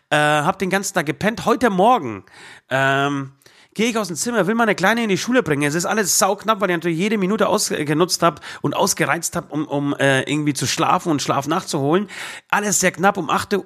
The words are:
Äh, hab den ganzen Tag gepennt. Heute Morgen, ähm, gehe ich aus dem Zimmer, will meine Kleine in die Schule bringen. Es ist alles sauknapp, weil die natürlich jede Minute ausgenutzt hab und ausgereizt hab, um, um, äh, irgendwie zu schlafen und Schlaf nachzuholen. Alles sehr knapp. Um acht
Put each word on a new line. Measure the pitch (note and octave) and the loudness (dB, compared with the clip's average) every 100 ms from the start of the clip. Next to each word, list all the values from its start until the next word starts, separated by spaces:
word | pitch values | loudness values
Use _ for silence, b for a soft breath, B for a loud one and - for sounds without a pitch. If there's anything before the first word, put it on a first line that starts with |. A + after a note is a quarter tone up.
| - | -2
Äh, | D3+ | 2
hab | D3+ D3+ D3+ - | 4 2 2 -2
den | F#3+ | -2
ganzen | F#3+ G3 | -2 -2
Tag | F3+ | -2
gepennt. | D3+ C#3 G3+ A3+ | -2 -2 -2 -2
Heute | G3 A#3 A#3+ | 0 2 2
Morgen, | F#3 G#3+ B3 C3 G2+ - B B B B | 4 4 4 0 -8 -12 B B B B
ähm, | C3 C3+ C#3 C#3 C#3+ C3+ - b b b | 0 2 2 0 -2 -6 -12 b b b
gehe | - A#3 | -2 0
ich | A3+ | 0
aus | F#3+ | -4
dem | D#3+ | -4
Zimmer, | A#3+ A#3+ F3 | -2 0 2
will | |
meine | A3+ A3+ | 2 2
Kleine | F3+ F#3+ A3+ | 2 2 2
in | A3 | 0
die | F3+ | 0
Schule | - B3+ | 0 0
bringen. | D#3+ C#3+ | 2 0
Es | D3 | 0
ist | D#3 | 0
alles | F3 G#3 F#3+ - | -2 -2 0 2
sauknapp, | G3 G3 G#3+ G#3+ | 0 0 -2 0
weil | G3 | 0
die | |
natürlich | E3+ E3+ D#3+ | 0 -2 0
jede | G#3 A3 | 0 0
Minute | F#3 G#3+ G3 | 0 0 2
ausgenutzt | F3+ - - C#3+ D3+ F3 - | 0 0 -2 0 2 2 2
hab | E3+ D3+ B B | 0 0 B B
und | D3 | -2
ausgereizt | - F#3+ - C#3 D#3+ - F3 | 0 0 0 0 -2 -4 -8
hab, | - | -6
um, | D3 D#3 | -6 -4
um, | C#3+ C#3+ - | -4 -2 0
äh, | C#3 C3+ | 2 2
irgendwie | - D3+ D3 | 0 -2 -2
zu | C3+ B2+ | -2 -2
schlafen | - C#3 F3 F3+ | 0 2 2 2
und | C#3+ | -2
Schlaf | - C3+ C3+ | 0 -2 0
nachzuholen. | E3+ - D#3+ C#3 F3+ G3+ B B B B | -2 -2 -2 0 0 0 B B B B
Alles | F#3+ G#3 F#3 | -2 0 0
sehr | F#3 | 0
knapp. | - F#3+ G3 | 2 2 2
Um | D3+ | 0
acht | - - G3 | -2 0 -4